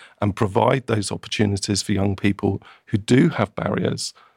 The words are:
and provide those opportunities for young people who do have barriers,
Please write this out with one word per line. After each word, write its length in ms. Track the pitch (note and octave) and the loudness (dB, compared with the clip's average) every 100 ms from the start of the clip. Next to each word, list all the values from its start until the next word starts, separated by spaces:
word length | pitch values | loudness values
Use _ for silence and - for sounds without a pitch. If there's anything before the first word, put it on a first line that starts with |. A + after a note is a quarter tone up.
| - _ | -20 _
and 140 | G#2 F#2+ | -2 0
provide 500 | G#2 A2 A2+ C3+ - | 0 2 2 2 0
those 260 | A2 G2 | -4 -4
opportunities 680 | F2+ - - G#2 G2+ - G2 | -8 -6 0 0 0 -2 -2
for 120 | - | -2
young 220 | G2 G2+ G2 | -2 -2 0
people 460 | G2+ F2+ G2+ G2 - - - | 0 0 -2 -2 -8 -20 -4
who 120 | G#2+ | -4
do 300 | - B2 E3 | 2 4 4
have 260 | - G2+ - | 2 -4 -4
barriers, 580 | G#2+ - - - - - _ | -4 -2 -2 -4 -8 -12 _